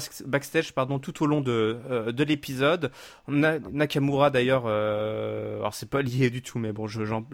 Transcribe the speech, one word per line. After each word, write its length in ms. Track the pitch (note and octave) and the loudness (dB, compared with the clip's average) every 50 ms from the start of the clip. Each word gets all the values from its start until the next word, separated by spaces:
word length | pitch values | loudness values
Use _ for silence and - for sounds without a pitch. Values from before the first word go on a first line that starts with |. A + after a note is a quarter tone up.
| C#3+ - - - - | -2 -4 -12 -12 -6
backstage, 460 | C3+ B2 C#3 C#3 - - D#3 D3+ - - | -2 -2 -2 -2 0 0 0 0 0 -2
pardon, 260 | C3+ C3 C3 C#3 C3+ | -2 -2 0 -2 -4
tout 240 | C3+ - D3 - D#3+ | -4 -6 -2 0 2
au 20 | |
long 160 | D3 D3 D3+ | 2 2 2
de, 360 | C#3 B2+ A#2+ A2+ A2 G#2+ A2+ A#2+ A#2 C#3+ | 2 2 2 2 2 2 0 -2 -4 -4
euh, 220 | B2+ A#2 A2 A#2 | -2 -2 -2 0
de 120 | A#2 B2 D3+ | 0 0 2
l'épisode. 680 | D3 D3+ C#3+ C#3 - C3+ B2+ C#3 D3 F3 F#3 D3+ B2+ - - - - - - _ | 2 0 -2 -2 -4 -2 2 2 4 2 2 0 -4 -6 -8 -20 -20 -20 -14 _
On 140 | - C#3+ C#3+ D3+ | -2 2 4 4
a 140 | D#3 D#3+ D3+ A2+ - | 4 2 0 -4 -4
Nakamura, 580 | - C#3+ D3+ D3 - D3+ C#3 C#3+ C#3 C3+ C#3+ D3 | -2 0 0 0 2 2 2 2 4 4 4 4
d'ailleurs, 360 | C3+ B2+ B2 B2+ C3 C3 A#2+ | 4 4 4 4 2 2 2
euh, 920 | A2+ G#2+ G#2+ G#2+ G#2+ G#2 G#2+ G#2+ A2 A2 A2 G#2+ G#2+ G#2+ G#2+ G#2+ G#2+ G#2+ | 2 0 2 2 0 0 0 -2 -2 -2 -4 -4 -4 -4 -4 -6 -6 -4
alors 160 | G#2 G#2+ G#2 - | -4 -4 -4 -4
c'est 160 | - - G#2+ | -6 -6 -2
pas 140 | - C#3 C#3 | 0 0 0
lié 260 | B2 A#2+ C3 C3 B2 | 0 2 2 2 2
du 140 | A#2+ B2+ - | 2 -2 -8
tout, 160 | - - A#2+ | -8 -6 -4
mais 120 | A2+ G#2+ | -4 -4
bon, 140 | G#2 G#2+ A2 | -4 -4 -6
je, 160 | G#2+ G#2 A2 G#2+ | -6 -4 -4 -2
j'en, 220 | G#2 A2+ A2 A2 - | -2 -2 -2 -4 -6